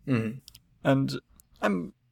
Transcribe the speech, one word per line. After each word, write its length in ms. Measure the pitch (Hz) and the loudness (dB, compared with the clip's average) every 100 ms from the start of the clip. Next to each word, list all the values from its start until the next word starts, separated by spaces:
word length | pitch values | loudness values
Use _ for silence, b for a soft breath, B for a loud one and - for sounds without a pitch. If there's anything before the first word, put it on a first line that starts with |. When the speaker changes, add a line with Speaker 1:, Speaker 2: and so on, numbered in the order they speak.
| - | -2
Speaker 1:
Mm-hmm. 320 | 123 110 135 - - _ _ | 0 -2 -8 -16 -20 _ _
Speaker 2:
And 300 | - 135 135 135 - - _ - | 2 2 2 -4 -12 -20 _ -4
I'm 320 | - 190 170 - _ | -2 -2 -6 -14 _